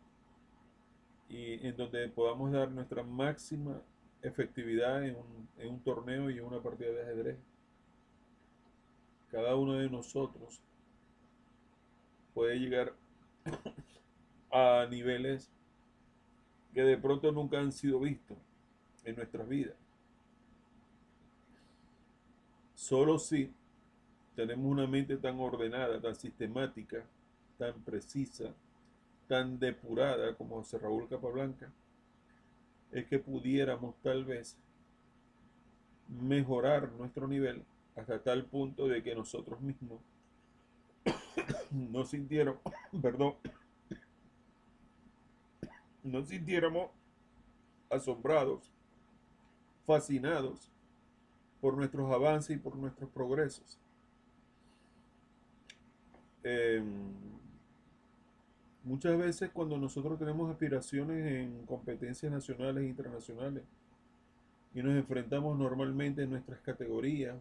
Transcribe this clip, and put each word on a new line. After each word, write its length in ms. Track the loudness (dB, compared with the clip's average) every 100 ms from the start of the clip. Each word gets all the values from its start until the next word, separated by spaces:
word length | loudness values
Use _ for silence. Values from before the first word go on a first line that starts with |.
| -20 _ -20 -20 -20 -20 -20 _ _ -20 _ -20 -16
y 380 | -12 -8 -6 -6
en 100 | -4
donde 320 | -4 -2 -4
podamos 440 | 2 2 2 0
dar 180 | 2 0
nuestra 320 | -2 -6 -6
máxima 760 | -6 -2 -2 -2 -6 -6 -6 -8 -12 _ -20 _
efectividad 840 | -6 -2 -2 -2 0 2 4 2
en 120 | 0 -4
un, 320 | -10 -16 -18 -12
en 120 | -10
un 100 | -6
torneo 500 | -2 -2 -2 -2 -2
y 80 | -4
en 60 |
una 180 | -6 -6
partida 280 | -6 -4 -4
de 120 | -4
ajedrez. 360 | -4 -4 -4 -6 -12 _ _ _ _ _ _ _ _ _ _ _ _ -20 _ _ _ _ _
Cada 240 | -2 2 2
uno 180 | 2
de 140 | 2 0
nosotros 720 | -4 -6 -4 -4 -6 -18 -20 _ _ _ -20 _ _ -20 _ _ -20 _ _ _ _ _ _ _
puede 240 | 0 2 2
llegar 360 | 2 2 0 -4 -18 -20 -20 _
<coughs> 1080 | -8 -8 -8 -12 -18 -20 _ _ -20 -20 2
a 360 | 6 8 8 6
niveles 600 | 0 0 0 0 -4 -6 _ _ _ _ _ _ _ _ _ _ _ _
que 80 | 4
de 160 | 6 6
pronto 340 | 4 2 2
nunca 260 | 2 0 0
han 140 | 0
sido 280 | 0 2 2
vistos 360 | 2 -4 -10 -20 -20 _ _ _ _ _
en 120 | -10 -8
nuestras 320 | -8 -8 -2
vidas. 280 | -2 -2 -6 -20 _ _ _ _ _ -20 -20 _ -20 -20 -20 _ _ -20 _ -20 -20 -20 _ -20 -20 _ _ _ -20 _ _ -20
Solo 440 | -12 4 6 8 6
si 340 | 4 0 0 -4 _ _ _ _ _ _ _
tenemos 320 | -4 -2 0 2
una 200 | 2 4
mente 300 | 2 2 0
tan 220 | -2 -2
ordenada, 640 | -2 0 -2 0 0 0
tan 160 | -2 -6
sistemática, 880 | -8 -6 -4 -2 -2 -4 -10 -10 -10 _ _ _ _ -6
tan 220 | -6 -6
precisa, 720 | -6 -6 -4 -4 -4 -6 -10 -12 _ _ _ _ _ _ 0
tan 300 | 2 2 0
depurada 760 | -2 -2 -2 2 4 4 0
como 220 | -2 -6 -8
José 220 | -6 -4
Raúl 300 | 0 0 -2
Capablanca, 600 | -4 -4 -2 -2 -6 -14 -20 _ _ _ _ _ -20 _ _ _ _ _
es 140 | -8 0
que 120 | 0
pudiéramos 760 | 0 -4 2 2 2 0 -6 -4
tal 220 | -2 0
vez 320 | -2 -6 -8 -16 _ -20 -20 _ _ _ _ _ -20 _ -20 -20 _ -20 -14
mejorar 840 | -4 2 4 4 4 6 4 2
nuestro 360 | -6 -10 -6 -2
nivel 360 | 0 0 -2 -10 _ _ -12
hasta 260 | -4 -2
tal 220 | 2 0 0
punto 420 | -2 -2 0 2
de 140 | 2
que 120 | 0
nosotros 460 | -4 -6 -8 -8 -6
mismos 400 | -6 -6 -10 -14 -18 -20 _ _ _ _ _ _ _ _
<coughs> 640 | -2 -2 -4 -6 -4 -6 -6
nos 400 | -6 -4 -2 -2
sintiéramos, 500 | -4 0 4 4 2 -6 -10 -8
<coughs> 80 | 0
perdón, 320 | 2 4 2 2 -8 -14 -20 _ -14
<coughs> 2250 | -14 -16 _ -20 _ _ _ _ -20 -20 _ -20 _ -20 _ _ _ -14 -14 -20 _
nos 260 | -6 -4 -4
sintiéramos 600 | -6 0 4 4 2 -2 -6 _ _ _ -20 -20 -20 _ _ -4
asombrados, 840 | -2 0 0 4 6 4 0 -6 _ _ -20 -20 -20 _ _ -20 _ _ _ 4
fascinados 840 | 4 4 0 0 0 -2 -6 -16 _ _ _ _ _ _ _ _ _
por 160 | 2 2
nuestros 340 | 2 0 2
avances 440 | 4 6 4 2 -4
y 20 |
por 180 | -4 -6
nuestros 340 | -6 -8 -8
progresos. 680 | -4 0 2 0 -2 -16 -20 _ _ _ _ _ -20 _ _ _ _ -20 -20 -20 _ -20 _ _ -20 -20 -20 -20 _ _ -20 -20 _
Em, 720 | -2 2 4 2 0 -6 -8 -10 -14 -16 -18 -20 -20 -20 -20 -20 _ -20 -20 _ _ _ -20 _
muchas 320 | -6 0 4 4
veces 320 | 4 0 -2
cuando 280 | -2 -2 0
nosotros 400 | -2 -2 -2 -2
tenemos 320 | -2 0 -2
aspiraciones 760 | 0 0 0 0 -2 0 0 0
en 400 | -2 -4 -8 -8
competencias 640 | -6 -6 -6 -6 -4 -2
nacionales 520 | -2 -4 -2 -2 0
e 40 | -2
internacionales 760 | -4 -6 -8 -10 -6 -6 -6 -10 -18 _ -20 _ _ _ _ _ _ _
y 80 | -2
nos 140 | 2 2
enfrentamos 640 | 2 -2 0 0 0 2
normalmente 640 | 2 0 0 0 0 0
en 80 | -2
nuestras 300 | -4 -6 -10
categorías 760 | -6 -4 -2 -2 0 0 -2 -6